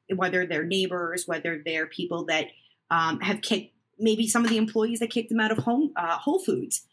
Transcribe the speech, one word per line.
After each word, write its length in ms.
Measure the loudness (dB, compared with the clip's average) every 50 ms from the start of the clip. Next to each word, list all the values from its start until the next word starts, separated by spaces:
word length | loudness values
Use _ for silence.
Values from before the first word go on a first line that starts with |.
| _ -4
whether 340 | -2 0 0 2 2 0 0
they're 180 | 0 -2 -2 -2
neighbors, 640 | 0 0 0 0 0 -2 -4 -4 -4 -4 -6 -4 -4
whether 340 | -4 -4 -2 -4 -4 -4 -4
they're 220 | -4 -2 -2 -2
people 380 | -4 -6 -10 -6 -4 -4 -4 -2
that, 240 | 0 0 -2 -2 -4 -10 _ _ _ _ _ _ _
um, 300 | 2 2 2 2 0 0
have 200 | 0 -2 -2 -2
kicked, 300 | 0 -2 -2 -2 -2 -8 _ _ _ _ _ 0
maybe 260 | 2 2 4 4 2
some 160 | 2 2 2
of 80 | 2 4
the 80 | 4 2
employees 400 | 2 2 2 2 2 2 0 -2
that 120 | -4 -2
kicked 180 | -2 -2 -2 0
them 100 | 0 0
out 140 | 2 2
of 60 | 0 0
Home, 340 | 2 2 2 2 2 0 0
uh, 240 | -2 -2 -2 -2 -2
Whole 220 | 0 0 0 2
Foods, 440 | 2 0 0 0 -2 -4 -4 -6 -6 _